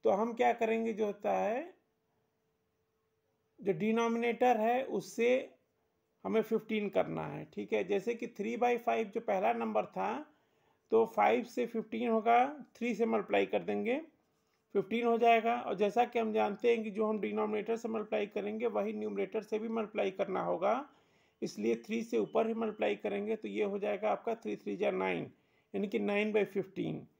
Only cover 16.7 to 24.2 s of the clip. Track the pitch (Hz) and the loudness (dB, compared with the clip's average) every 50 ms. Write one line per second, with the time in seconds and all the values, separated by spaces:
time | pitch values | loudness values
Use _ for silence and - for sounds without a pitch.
16.7 | 233 226 220 220 190 208 214 214 220 214 196 214 208 214 214 214 214 214 196 214 | 4 4 0 -6 -2 -2 0 0 0 -2 -2 -2 -2 -2 -2 0 -2 -2 -2 -2
17.7 | 226 226 - 220 220 220 208 208 - 214 208 196 - 208 196 208 214 220 233 233 | -4 -4 -2 -4 -4 -4 -4 -2 -2 -2 -2 -2 -4 -4 -4 -4 -4 -2 -2 -2
18.7 | 202 214 202 214 220 214 214 214 202 196 196 190 - 220 202 - 220 214 220 226 | 0 0 -2 -2 -4 -4 -6 -4 -2 -2 -4 -2 -4 -6 -4 -2 -4 -4 -2 -2
19.7 | 226 226 220 208 - 208 202 196 190 190 196 196 185 185 175 175 180 170 175 196 | -2 -2 -4 -2 -2 -2 -2 -2 0 -2 -4 -2 -2 -2 0 0 -2 2 2 2
20.7 | 220 254 294 - _ _ _ _ _ _ _ _ _ _ - 180 - - 208 226 | 2 2 -2 -8 _ _ _ _ _ _ _ _ _ _ -8 -8 -6 -2 0 0
21.7 | 233 226 233 - 214 233 226 226 - 226 202 175 - 220 226 226 226 226 226 220 | 0 0 -2 -4 -4 -4 -4 -2 0 0 0 0 0 0 0 0 -2 -2 -4 -4
22.7 | 214 214 214 208 208 202 - 214 202 202 202 214 220 214 - 214 196 208 214 202 | -2 -2 0 0 0 -2 -4 -4 -4 -4 -2 -4 -4 -6 -6 -8 -2 -2 -2 -2
23.7 | 196 208 190 208 208 190 202 214 202 196 | -2 -2 -2 -2 -4 -2 0 0 -2 0